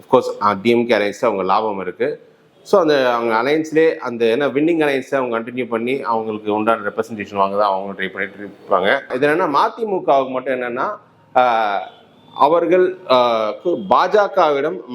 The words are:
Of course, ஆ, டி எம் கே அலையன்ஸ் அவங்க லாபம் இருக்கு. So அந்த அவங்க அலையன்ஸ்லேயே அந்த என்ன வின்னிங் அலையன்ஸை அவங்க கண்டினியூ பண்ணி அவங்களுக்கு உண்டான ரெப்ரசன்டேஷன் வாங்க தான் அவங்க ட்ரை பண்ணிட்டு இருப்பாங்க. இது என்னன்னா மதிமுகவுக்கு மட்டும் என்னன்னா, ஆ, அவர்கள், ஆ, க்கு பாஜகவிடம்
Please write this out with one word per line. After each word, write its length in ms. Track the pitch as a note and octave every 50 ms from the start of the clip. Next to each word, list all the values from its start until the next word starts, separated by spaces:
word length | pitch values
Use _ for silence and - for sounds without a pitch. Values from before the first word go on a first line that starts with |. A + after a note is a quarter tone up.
Of 160 | - - - B2+
course, 260 | A#2+ - - - -
ஆ, 140 | G#2 G#2 G2
டி 80 | F#2+ A#2
எம் 180 | A#2+ A#2+ A#2+ A2+
கே 80 | A#2
அலையன்ஸ் 300 | G#2 G#2 G#2 G2 - -
அவங்க 180 | A#2+ G#2+ G2 F#2
லாபம் 360 | F#2+ F#2+ G#2+ A2 A2 G#2 G2
இருக்கு. 500 | F#2 F2+ F2 - A2+ C#3+ D3+ - - - _ _ _ _ _ _ _
So 180 | - - G3+
அந்த 320 | F3 D#3 D3+ C#3 C3 B2 A#2+
அவங்க 280 | A#2 A#2 A#2 A2 A2
அலையன்ஸ்லேயே 540 | A#2+ C3+ D3 D#3+ D3+ D#3 D3 D#3 D#3+ D#3+ D3
அந்த 300 | - - B2+ A#2+ A2+ A#2
என்ன 220 | A2+ A2 C3 D3 C3+
வின்னிங் 420 | A#2+ C#3 D3+ E3 E3+ D#3+ D3+ D3
அலையன்ஸை 260 | C#3 C3+ B2+ - -
அவங்க 240 | C3+ B2+ B2 A#2 A2+
கண்டினியூ 280 | A#2 A#2+ A#2+ B2+ B2+ A2
பண்ணி 340 | A#2 A2+ A#2 A#2+ C3 C#3
அவங்களுக்கு 520 | C3 F#2+ A#2 A2+ A2 A2 G#2+ G#2 G#2 G#2+ G#2
உண்டான 360 | G#2+ G#2+ A2 A2+ A2 G2+ G2+
ரெப்ரசன்டேஷன் 460 | G2 - A2 - A#2 G#2 G2+ G2 G2+
வாங்க 220 | G2 G2 G2 G2 G2+
தான் 140 | G#2 G2+
அவங்க 320 | G2 F#2+ G2 G2 F#2+ F#2+ F#2+
ட்ரை 60 | F#2+
பண்ணிட்டு 400 | - F#2+ G2 G2 - G2 G#2 G2
இருப்பாங்க. 680 | F#2 - - - G2+ F#2 F2+ G2+ B2 C#3 - - -
இது 120 | B2+ C3+ D3
என்னன்னா 220 | D3+ E3+ F#3+ E3
மதிமுகவுக்கு 800 | C#3 C#3+ F#3 A3+ A3+ - A#3 G#3+ G3 F3+ F3 E3 D3 C3+ C3+ B2+
மட்டும் 320 | C3 B2+ B2+ C#3 C3 B2+
என்னன்னா, 360 | B2 A#2+ A#2+ B2 C#3+ G3+ G#3 - - _ _ _ _ _ -
ஆ, 420 | B2+ B2+ B2 A#2+ A2+ A2+ G#2+ G2+ G2 F#2 - - - - _ _ _ _ - -
அவர்கள், 640 | - - C#3+ D#3+ E3+ E3+ D#3+ E3+ F#3 F#3 F3 F3+ - - -
ஆ, 400 | B2+ B2+ B2 A#2+ A#2 A2+ A2 G#2+
க்கு 180 | G#2 - - F3+
பாஜகவிடம் 1080 | E3+ B2+ G2+ - A#2+ C3+ E3 F#3 F3+ G#3+ G3+ F#3+ F#3+ G3 F3 D#3 D3 C#3 C#3 D#3 F3+ - - B2+ B2